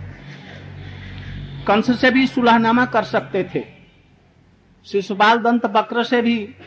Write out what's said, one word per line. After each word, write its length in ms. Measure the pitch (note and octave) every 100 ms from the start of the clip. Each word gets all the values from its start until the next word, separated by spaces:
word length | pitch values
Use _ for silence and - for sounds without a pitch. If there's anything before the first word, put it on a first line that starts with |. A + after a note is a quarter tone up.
| - - - - G1+ - - - - - - - - - - -
कंस 380 | - G#3+ A#3 A#3+
से 100 | B3+
भी 160 | C4 B3+
सुलहनामा 580 | B3+ A#3 A#3 A3+ A#3+ B3
कर 180 | A3+
सकते 460 | - A3+ - G3 - C#3+
थे, 120 | - - - _ _ _ _ _ _ _ _ _ -
शिशुपाल 520 | G3+ F#3+ G3 G#3+ A#3
दंत 280 | A#3 A#3+ A#3
वक्र 380 | G#3+ G#3+ A#3
से 180 | A#3 A#3+
भी 340 | A#3 A#3 G3+ -